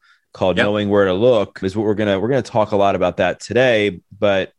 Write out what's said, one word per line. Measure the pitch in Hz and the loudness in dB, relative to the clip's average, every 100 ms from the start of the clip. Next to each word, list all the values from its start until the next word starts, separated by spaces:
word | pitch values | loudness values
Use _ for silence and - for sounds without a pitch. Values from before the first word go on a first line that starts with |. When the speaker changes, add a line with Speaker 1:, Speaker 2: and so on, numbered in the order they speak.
| _ _ _ | _ _ _
Speaker 1:
called | - 95 87 | -4 -2 0
Speaker 2:
Yep. | |
Speaker 1:
Knowing | 104 104 101 | 0 -2 0
Where | 101 98 | 2 2
to | |
Look | 92 123 113 98 - | 2 2 2 0 -4
is | 95 | -6
what | 101 107 | -4 -2
we're | |
gonna, | 101 104 95 | -2 0 0
we're | 110 | 0
gonna | 135 | -4
talk | - 113 104 | -2 -2 0
a | 101 | 0
lot | 98 | 0
about | 98 90 87 | 2 -2 0
that | 90 85 | -2 -2
today. | - 107 131 110 104 95 - 98 | -4 0 2 2 0 -4 -14 -4
But | 104 98 - | 0 0 -2